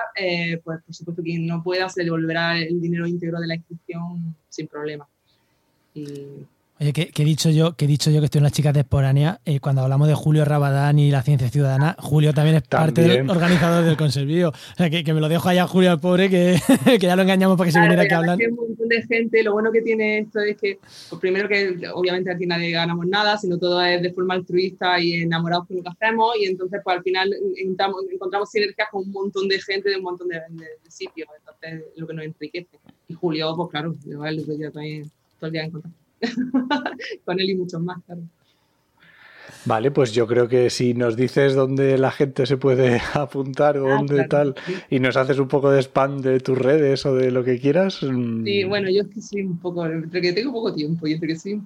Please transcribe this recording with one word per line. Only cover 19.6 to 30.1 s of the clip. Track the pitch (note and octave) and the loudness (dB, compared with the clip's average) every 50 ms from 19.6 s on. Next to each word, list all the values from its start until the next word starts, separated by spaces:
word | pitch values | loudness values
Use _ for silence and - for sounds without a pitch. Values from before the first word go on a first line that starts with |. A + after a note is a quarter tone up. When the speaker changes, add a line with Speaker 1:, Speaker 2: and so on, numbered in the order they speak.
| G#3+ A3+ | 0 2
Speaker 1:
que | A3 A3+ A3 | 2 0 0
tiene | A3+ A3+ A3 G#3+ G#3+ G#3+ G#3+ | 0 0 0 0 0 0 0
esto | G#3+ G#3+ - G#3+ | -2 -4 -4 -2
es | G#3 G#3 G#3 - | -2 -2 -2 -2
que, | - G3+ G3 G3 - - - - - - | -4 -4 -4 -6 -12 -20 -20 -20 -18 -16
pues | - E3 | -8 -4
primero | - F#3 F#3 F#3+ G#3 G#3+ | -2 0 0 0 0 0
que | G#3 G3+ G3 F#3+ F3+ F3 E3+ E3+ - | 0 0 0 0 -2 -6 -8 -8 -4
obviamente | - F3+ F3+ F3 F#3 F#3 F#3+ | -2 -2 0 0 -2 -2 -4
aquí | F3+ F3 F3+ F3 | -4 -4 -2 -2
nadie | F3 E3+ E3+ E3+ | -2 -2 -2 -2
ganamos | E3+ E3 E3+ E3+ E3+ E3+ E3+ | -2 -2 -2 -2 -2 -2 -2
nada, | F3+ F#3+ G3+ G#3 G#3 G#3 G#3+ | 0 0 2 2 2 0 0
sino | G#3 F#3 F3 E3+ | -2 -2 -2 0
todo | F3+ F3+ F3 F3+ | 0 0 2 2
es | F3+ F3 F3 F3+ | 2 2 2 0
de | F3 F3+ | 0 -2
forma | F3+ F#3+ F#3 F#3 F#3 | -2 -4 -2 -2 -2
altruista | F#3 F3+ - F3 F3 F#3 F#3+ F#3 - G3 F3+ F3+ F3 | -4 -4 -2 0 0 0 0 -2 -4 -2 0 0 2
y | E3+ E3+ E3+ E3+ | 0 0 0 0
enamorados | E3+ E3+ E3 E3 E3+ E3+ F3 F3 F3 - | -2 -2 -2 -2 -2 0 -2 -2 -4 -4
con | F#3+ F3+ | -8 -10
lo | F3+ | -8
que | F3+ | -10
hacemos, | F3 - G#3+ A3 A3+ A3+ A3+ A3+ A#3+ A3 | -8 -4 -2 -2 2 2 2 2 2 0
y | G3+ | 0
entonces | F#3+ F#3 F3+ F#3 F3+ F#3 F#3+ - | -2 -2 -4 -6 -6 -6 -6 -2
pues | F#3+ F3+ F3 | -2 -2 -2
al | F3+ | -2
final | F#3 F#3 F#3 F#3+ G3 G3 - G3 G3 F3+ | -2 -2 0 0 0 -2 -2 -4 -4 -4
encontramos, | F#3 F#3+ F#3+ F#3 F3+ G3 G3 G3 F#3 F#3+ F#3+ | -4 -4 -4 -2 -2 -2 -2 -2 -4 -6 -8
encontramos | F3+ F#3 G3 F#3 F#3 G3+ G#3 - | -8 -8 -6 -4 -4 -4 -4 -2
sinergias | - A3 G#3 F#3+ G3 - G#3+ G#3+ | -2 -2 -2 -2 -2 -4 -6 -4
con | - G3+ F#3+ | -4 -6 -8
un | G3 | -8
montón | G3 G3 G3 G3+ G3 G3 F#3+ G3 | -8 -6 -6 -6 -4 -4 -2 -2
de | F#3+ F#3+ | -2 -4
gente | F#3+ - G3 G3 G3 G3+ | -4 -4 -6 -4 -2 -2
de | G3 F#3+ | -2 -2
un | F#3+ | -4
montón | F3+ | -6